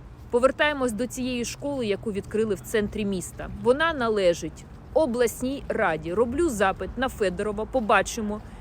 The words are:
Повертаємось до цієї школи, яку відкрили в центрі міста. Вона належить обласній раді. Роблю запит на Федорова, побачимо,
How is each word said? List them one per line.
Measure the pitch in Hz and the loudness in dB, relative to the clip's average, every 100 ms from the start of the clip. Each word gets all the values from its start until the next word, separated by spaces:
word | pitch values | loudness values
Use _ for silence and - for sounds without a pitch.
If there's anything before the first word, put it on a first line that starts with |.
| - - - | -16 -18 -2
Повертаємось | 240 262 277 302 285 254 | 4 4 4 2 2 0
до | 208 247 | 0 -4
цієї | - 254 247 | -2 -2 -2
школи, | 226 - 285 277 220 | -4 -4 -4 -2 0
яку | 196 233 | -2 -2
відкрили | 196 - 214 220 | -4 -2 -2 0
в | 185 | -2
центрі | - 220 208 - | -2 -2 0 -2
міста. | 202 185 - - 160 190 | -2 -2 -6 -10 -10 0
Вона | 214 269 330 | 2 4 2
належить | 302 233 208 180 165 156 - - - - | 0 0 4 4 4 -2 -10 -16 -18 -2
обласній | - 311 233 233 - 254 277 - | 2 2 4 0 0 -4 -4 -4
раді. | 226 190 160 165 | 0 2 0 0
Роблю | 185 240 277 339 | 2 2 2 0
запит | 208 196 185 185 - | 2 2 2 -4 -2
на | 254 | -4
Федорова, | - 190 180 202 208 | 0 0 0 -2 -4
побачимо, | 220 262 208 208 190 - 208 208 - - | -2 0 4 4 4 -2 -4 -6 -8 -14